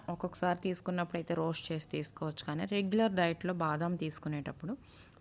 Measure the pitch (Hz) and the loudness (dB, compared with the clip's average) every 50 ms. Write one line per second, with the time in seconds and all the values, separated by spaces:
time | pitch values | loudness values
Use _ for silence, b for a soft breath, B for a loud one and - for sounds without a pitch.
0 | - - 170 - - 180 - - - 180 175 175 - 190 180 - - - 180 180 | 0 -2 -4 -2 -2 -4 -2 0 2 2 2 2 0 -2 -2 -2 -2 -2 0 0
1 | 175 170 - 170 160 - 170 165 160 165 165 - - - 165 156 156 - - 151 | 0 0 -2 -2 -2 0 0 2 2 2 0 -2 -2 -4 -4 -4 -2 -2 -2 -2
2 | 147 - - - 160 156 147 - - - 147 160 185 196 208 202 196 190 202 220 | -2 -4 -4 -4 -4 -4 -4 -4 -4 -2 -2 -2 0 0 2 0 2 4 4 4
3 | 226 226 190 185 175 170 165 - - 180 185 170 165 156 151 156 170 175 180 160 | 4 6 6 4 4 4 4 2 0 -2 0 2 2 2 2 2 2 0 0 0
4 | 156 156 147 - - 156 151 147 143 147 143 - - 170 254 B B B B B | -2 -2 -4 -4 -2 -2 -2 -2 -2 -4 -6 -6 -6 -6 -6 B B B B B
5 | B B B B | B B B B